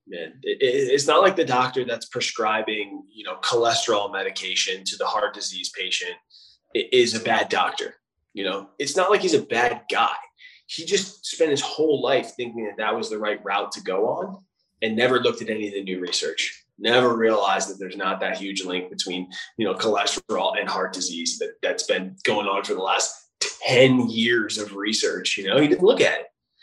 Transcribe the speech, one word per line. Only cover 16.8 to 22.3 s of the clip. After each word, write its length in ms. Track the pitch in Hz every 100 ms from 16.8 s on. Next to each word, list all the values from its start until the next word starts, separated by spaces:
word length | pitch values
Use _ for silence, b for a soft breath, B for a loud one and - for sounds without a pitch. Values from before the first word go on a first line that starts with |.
| 110 127 123 113
realized 520 | 110 107 98 95 95
that 80 | 95
there's 180 | 92 98
not 220 | 95 95
that 180 | 95 95
huge 260 | 98 92
link 280 | 92 90 -
between, 360 | 98 95 90 92 B B -
you 80 | 104
know, 80 |
cholesterol 840 | 92 110 101 101 - - 95 95 101
and 100 | 95
heart 240 | 92 95
disease 460 | 92 90 85 85 -
that, 140 | - -
that's 200 | - - -
been 280 | 95 95 -
going 200 | -